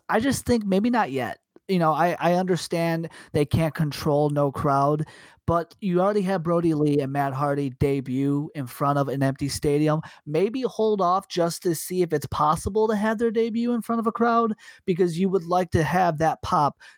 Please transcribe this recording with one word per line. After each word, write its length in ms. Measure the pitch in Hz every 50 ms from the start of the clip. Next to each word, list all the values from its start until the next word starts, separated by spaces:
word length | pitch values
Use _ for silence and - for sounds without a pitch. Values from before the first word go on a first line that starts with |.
| _
I 140 | - 170 220
just 240 | 240 277 240 - -
think 200 | - 240 233 208
maybe 240 | 196 185 196 214 247
not 220 | 254 226 196 131
yet. 280 | 135 131 120 98 - - _ _ _ - _
You 120 | - 190 175
know, 120 | 165 156
I, 240 | 151 139 170 175 160 -
I 140 | 151 170 175
understand 760 | 180 190 185 180 156 - - 175 165 170 165 165 165 165 160 - - - - -
they 120 | 156 147
can't 280 | - - - 160 156 -
control 560 | - 160 143 - - - 156 143 147 151 147
no 220 | 147 147 143 139 -
crowd, 520 | - - 143 139 139 139 147 151 151 156 - - - - - - _ _
but 300 | - 165 170 165 - - _
you 180 | 214 185 175 175
already 200 | 185 202 208 208
had 220 | 185 190 196 180 151
Brody 300 | 170 170 170 170 165 160
Lee 260 | 147 151 147 143 139
and 120 | 135 131
Matt 220 | 139 143 139 139 131
Hardy 380 | 135 147 143 143 143 143 135
debut 800 | 127 - 143 139 139 139 131 127 123 135 139 143 143 143 151 160 -
in 120 | 151 127
front 320 | 120 - - 147 143 143 143
of 80 | 139
an 160 | 131 127 139 135
empty 260 | 135 135 - 147 135
stadium. 520 | - - - 147 143 147 151 151 151 156 - - - - -
Maybe 360 | 147 151 160 190 226 220 262
hold 400 | 254 190 - - 220 220 214 196
off 260 | 185 175 180 196 -
just 360 | - - 175 165 170 - - -
to 100 | 180 160
see 280 | - - - 180 185
if 120 | 175 165 160
it's 140 | 143 -
possible 600 | - - - 151 151 160 - - 208 196 220 220
to 80 | 220 220
have 220 | 202 214 220 226
their 140 | 214 240 233
debut 420 | 208 233 226 233 214 233 233 240 240
in 80 | 226
front 180 | - - 233 233
of 80 | 220
a 40 | 226 202
crowd, 400 | - 233 233 233 233 233 220 214 - - - - - _
because 340 | 196 180 165 185 175 160 170
you 80 | 190 190
would 160 | 185 190 165
like 260 | 170 180 180 185 -
to 120 | - 175 151
have 360 | 131 170 185 185 170 160 143
that 220 | 160 160 - -
pop, 360 | - - 185 160 143 139 - _ - - -